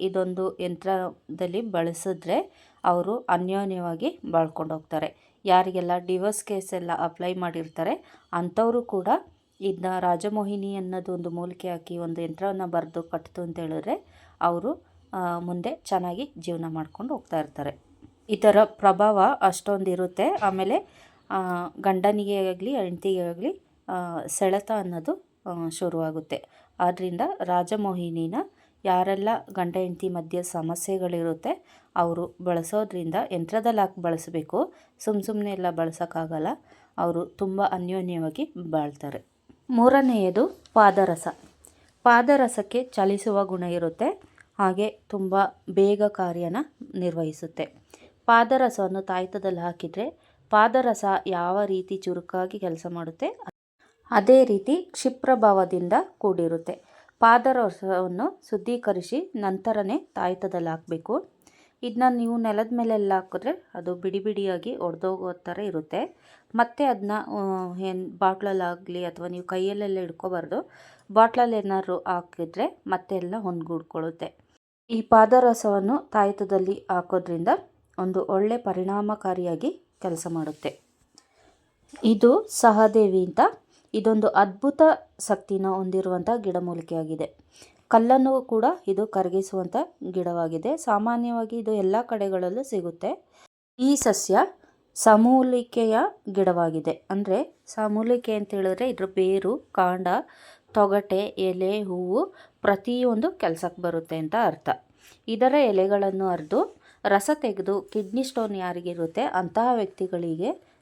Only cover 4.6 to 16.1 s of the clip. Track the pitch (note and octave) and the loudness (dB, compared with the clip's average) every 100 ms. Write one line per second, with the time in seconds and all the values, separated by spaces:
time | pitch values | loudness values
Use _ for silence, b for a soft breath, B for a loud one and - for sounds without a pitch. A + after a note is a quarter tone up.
4.6 | D#3 D#3+ - D#3 D3+ - b b G3+ F#3 | -8 -8 -6 -6 -6 -8 b b 4 4
5.6 | F#3 F#3 F3 F3 F3+ F#3 G3 G#3 - G3+ | 4 0 -2 -2 -2 -2 -2 -4 -6 -8
6.6 | F#3+ F#3 F3 E3+ E3+ - F3+ F#3 F3 E3 | -6 -8 -4 -4 -4 -4 -6 -4 -4 -6
7.6 | D#3+ - E3 C4 - - _ F3 F3 F3 | -8 -6 -4 -4 -8 -20 _ -6 -4 0
8.6 | A3+ A#3 A#3 G3 F#3 D#4 - _ _ - | 0 0 -2 -4 0 -2 -2 _ _ -8
9.6 | G3 F#3+ F#3 F#3 F3+ F3 G#3 G#3+ G3+ G3+ | -6 -4 -4 -2 0 0 -2 -4 -4 -4
10.6 | G3 G3 F#3 F#3 F3+ F3+ F3 E3+ F3 F3+ | -6 -6 -6 -8 -6 -6 -6 -6 -8 -8
11.6 | F#3 E3+ E3+ F3 E3+ E3 E3 D#3 G3 F#3+ | -8 -8 -8 -8 -6 -6 -6 -4 -4 -4
12.6 | F3+ E3+ D#3 E3+ E3 E3 - - F3 E3 | -4 -4 -4 -6 -8 -8 -8 -12 -10 -8
13.6 | E3 D#3+ E3 F4 - _ - - E3+ F3 | -8 -6 -4 -6 -8 _ -20 -2 0 0
14.6 | G#3 E4 _ b _ F#3+ F3+ F3 F3 F3 | -4 -6 _ b _ -6 -4 -4 -6 -6
15.6 | F3 D#4+ - F#3+ F3+ | -6 -8 -4 -2 -2